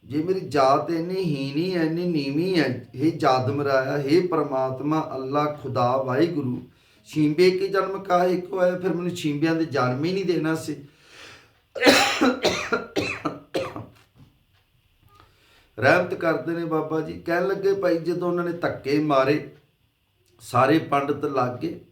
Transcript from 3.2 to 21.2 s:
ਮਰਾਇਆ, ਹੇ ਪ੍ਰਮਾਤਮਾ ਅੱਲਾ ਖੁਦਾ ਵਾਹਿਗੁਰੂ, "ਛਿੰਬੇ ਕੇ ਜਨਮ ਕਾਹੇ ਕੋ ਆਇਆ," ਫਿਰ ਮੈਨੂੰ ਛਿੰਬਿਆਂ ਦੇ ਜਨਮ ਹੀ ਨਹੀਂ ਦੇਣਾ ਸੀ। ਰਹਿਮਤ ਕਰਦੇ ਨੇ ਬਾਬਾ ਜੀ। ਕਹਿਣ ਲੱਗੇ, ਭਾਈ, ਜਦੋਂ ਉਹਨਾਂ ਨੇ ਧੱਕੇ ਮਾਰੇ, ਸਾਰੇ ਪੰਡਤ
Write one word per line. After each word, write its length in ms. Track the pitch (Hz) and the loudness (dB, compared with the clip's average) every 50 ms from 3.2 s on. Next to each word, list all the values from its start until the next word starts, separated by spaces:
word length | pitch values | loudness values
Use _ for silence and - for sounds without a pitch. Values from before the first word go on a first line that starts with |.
| 131 127 131 127 127 123 | 2 4 4 4 2 0
ਮਰਾਇਆ, 480 | 143 143 143 139 135 131 131 139 147 147 | -2 0 0 2 2 2 2 0 -2 -2
ਹੇ 220 | 139 139 151 185 | 0 2 2 4
ਪ੍ਰਮਾਤਮਾ 920 | 180 175 165 156 147 139 135 131 131 131 131 127 135 147 156 160 147 - 135 | 4 2 0 0 0 0 0 -2 -2 -2 -4 -4 -2 -2 0 0 -2 -4 -8
ਅੱਲਾ 300 | 131 131 131 139 147 147 | -8 -6 -2 -2 0 0
ਖੁਦਾ 520 | 151 - - - 135 120 127 123 123 127 | 0 -4 -6 -8 -4 -2 0 2 2 2
ਵਾਹਿਗੁਰੂ, 640 | 135 131 127 123 139 165 170 151 147 135 123 123 123 - - _ _ _ _ _ _ _ | 0 0 0 2 2 2 2 2 -2 -4 -4 -6 -6 -10 -14 _ _ _ _ _ _ _
"ਛਿੰਬੇ 460 | - - 156 151 151 151 156 180 185 | -6 0 2 2 2 4 6 4 4
ਕੇ 180 | 185 185 190 190 | 4 2 -2 0
ਜਨਮ 340 | - 196 185 185 196 190 | 0 0 0 -2 -4 -8
ਕਾਹੇ 380 | 190 - 180 180 180 180 180 180 | -2 2 2 4 4 4 2 0
ਕੋ 180 | 175 - - 185 | -2 -4 0 2
ਆਇਆ," 200 | 180 180 180 180 | 2 2 2 0
ਫਿਰ 140 | 180 185 | -2 -2
ਮੈਨੂੰ 180 | 165 170 175 175 | -2 -2 -2 -4
ਛਿੰਬਿਆਂ 440 | - - - 156 143 143 151 160 165 | -6 -2 -2 -2 0 2 2 2 2
ਦੇ 100 | 160 165 | 0 -2
ਜਨਮ 400 | 143 123 139 - 123 127 131 151 | -2 0 0 0 0 0 0 -2
ਹੀ 80 | 175 | -2
ਨਹੀਂ 120 | 185 196 190 | -2 -2 0
ਦੇਣਾ 300 | 175 175 156 151 160 160 | 0 0 0 0 0 -2
ਸੀ। 220 | 160 - - 147 139 - - _ _ _ _ - - - - - - _ _ _ _ _ _ _ - 247 269 254 - - - - - - 254 247 - - 220 - - - - 233 - - - - - - - - - - 220 - - - _ - - - - - - - - _ _ _ _ _ _ - _ _ _ _ _ _ _ _ _ _ _ _ _ _ _ _ _ _ _ - _ _ _ _ _ _ _ _ _ _ - | -2 -4 -8 -10 -10 -12 -20 _ _ _ _ -20 -20 -20 -20 -20 -20 _ _ _ _ _ _ _ 4 6 6 6 6 4 2 2 2 2 2 2 2 0 0 0 0 -4 -4 -4 -4 -4 -6 -6 -6 -4 -4 -8 -6 -6 -8 -8 -8 -16 _ -6 -4 -4 -4 -8 -12 -14 -14 _ _ _ _ _ _ -20 _ _ _ _ _ _ _ _ _ _ _ _ _ _ _ _ _ _ _ -20 _ _ _ _ _ _ _ _ _ _ 0
ਰਹਿਮਤ 340 | 113 135 165 180 180 180 185 | 4 4 4 4 2 -2 -4
ਕਰਦੇ 380 | - 170 165 156 147 - 165 | -2 0 0 0 0 -2 -4
ਨੇ 120 | 165 165 170 | -4 -4 -4
ਬਾਬਾ 360 | 156 156 156 151 151 160 160 | -2 -2 -2 -2 -2 -4 -4
ਜੀ। 120 | 151 156 | -4 -4
ਕਹਿਣ 340 | - - - 175 170 175 180 | -10 -10 -4 -2 -2 0 0
ਲੱਗੇ, 260 | 196 190 - - 196 | 0 -2 0 0 0
ਭਾਈ, 260 | 196 - 180 175 165 165 | 0 2 2 0 0 0
ਜਦੋਂ 300 | 160 170 175 175 175 175 | 0 -2 -2 -2 -2 -2
ਉਹਨਾਂ 140 | 175 175 170 | 0 0 -2
ਨੇ 80 | 175 | -4
ਧੱਕੇ 460 | 170 - - - - - - 135 143 156 | -4 -4 -4 -4 -4 -4 -4 0 0 0
ਮਾਰੇ, 520 | 151 151 143 135 131 139 151 - - - - - _ _ _ _ _ _ _ _ _ _ _ _ _ _ _ _ | 2 2 2 2 4 2 2 0 -2 -8 -18 -20 _ _ _ _ _ _ _ _ _ _ _ _ _ _ _ _
ਸਾਰੇ 380 | - - - 123 131 135 156 165 | -18 -2 2 2 4 4 4 2
ਪੰਡਤ 460 | - - 143 139 139 139 143 - | 2 0 -2 -2 0 -2 -4 -4